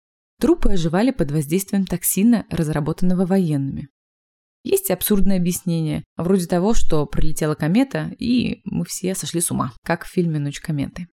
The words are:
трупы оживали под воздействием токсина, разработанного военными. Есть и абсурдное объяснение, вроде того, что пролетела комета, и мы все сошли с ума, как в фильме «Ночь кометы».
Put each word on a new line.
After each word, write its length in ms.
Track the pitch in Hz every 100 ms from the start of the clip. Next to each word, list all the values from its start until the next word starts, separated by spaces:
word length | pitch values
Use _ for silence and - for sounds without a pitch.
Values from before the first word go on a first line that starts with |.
| _ _ _ _
трупы 320 | 254 349 -
оживали 380 | 185 160 175 254
под 200 | 262 139
воздействием 540 | 151 143 180 - 196 185
токсина, 600 | 175 - - 220 233 -
разработанного 760 | 160 151 151 143 160 185 180 180
военными. 640 | 196 170 143 139 147 139 _ _ _ _ _ _ _
Есть 260 | - 392 -
и 40 |
абсурдное 440 | 180 - 208 185 190
объяснение, 680 | 175 175 175 165 156 151 - -
вроде 280 | 170 196 170
того, 260 | 175 196
что 320 | 226 - 151 143
пролетела 500 | - 156 147 156 151
комета, 560 | 156 208 269 156 160 -
и 420 | - 247 - - -
мы 180 | - 170
все 300 | - 180 -
сошли 260 | 147 170
с 80 | -
ума, 220 | 127 131 -
как 220 | - 170 -
в 40 |
фильме 280 | - 175 151
«Ночь 200 | 143 -
кометы». 480 | - 147 139 - 175